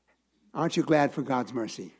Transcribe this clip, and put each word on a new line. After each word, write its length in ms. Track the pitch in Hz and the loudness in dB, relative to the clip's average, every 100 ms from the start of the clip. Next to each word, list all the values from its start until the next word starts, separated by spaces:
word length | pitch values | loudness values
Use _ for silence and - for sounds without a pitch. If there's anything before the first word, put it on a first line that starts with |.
| _ _ _ _ _ | _ _ _ _ _
Aren't 240 | - 160 170 | -4 -2 0
you 60 | |
glad 300 | - 160 117 | 4 4 4
for 80 | - | 0
God's 320 | 127 127 120 | -2 -2 -2
mercy? 400 | 123 110 - 90 - | -4 -6 -8 -14 -16